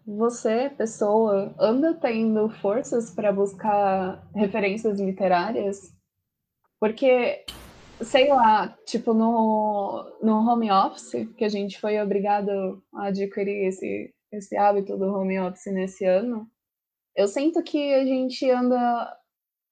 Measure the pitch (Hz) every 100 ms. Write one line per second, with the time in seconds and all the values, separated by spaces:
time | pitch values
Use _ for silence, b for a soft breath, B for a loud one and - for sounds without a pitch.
0 | 220 208 233 240 226 220 277 277 220 -
1 | 208 214 220 196 208 - 214 254 320 330
2 | 254 226 226 214 220 - 196 226 - 240
3 | 226 - 208 196 196 196 214 202 202 190
4 | 185 - - 202 202 190 196 214 220 196
5 | 190 190 185 175 196 - 202 202 - _
6 | _ _ _ _ _ _ _ - 214 220
7 | 262 247 240 - - - - - - -
8 | 233 262 277 269 220 214 190 - - 226
9 | 240 226 226 233 220 214 214 208 202 -
10 | - - 220 214 226 233 220 190 262 -
11 | - 247 226 - 214 202 202 - 214 214
12 | 202 196 202 208 196 196 190 196 _ -
13 | 202 196 196 208 202 202 190 190 214 202
14 | 220 _ - 208 196 202 202 202 196 202
15 | 190 202 190 190 180 180 196 190 190 -
16 | 185 185 240 226 220 _ _ _ _ _
17 | _ - 202 277 302 330 - 294 285 269
18 | 269 262 254 247 269 247 247 247 240 233
19 | - - _ _ _ _ _